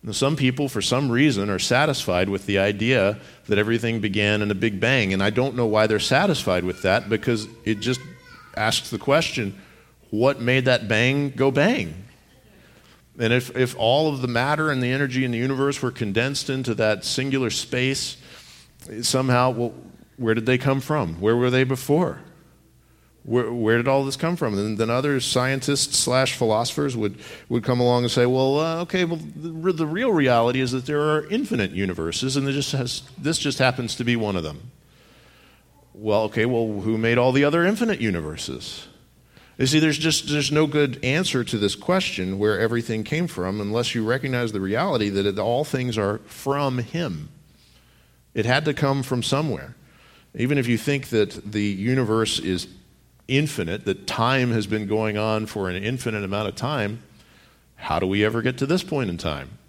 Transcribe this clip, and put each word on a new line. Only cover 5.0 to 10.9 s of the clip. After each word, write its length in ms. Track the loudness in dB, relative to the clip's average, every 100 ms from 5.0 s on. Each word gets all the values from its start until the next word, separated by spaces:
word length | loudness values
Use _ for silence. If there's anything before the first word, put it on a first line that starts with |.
| 2
and 100 | 2
I 80 | 0
don't 260 | 2 -2 0
know 100 | 2
why 200 | 4 4
they're 120 | 2
satisfied 640 | 2 2 4 0 0 0
with 180 | 0 -2
that, 260 | 2 2 2
because 400 | -2 0 -2 -4 -10
it 160 | -4 -4
just 200 | -2 -4 -6 -20 -20 -20 -14 -2
asks 340 | 0 0 -4
the 80 | -6
question, 600 | 2 2 2 -4 -6 -8 -20 -20 _ _ _
what 300 | 2 2 2
made 240 | 2 2
that 240 | 4 2
bang 420 | 2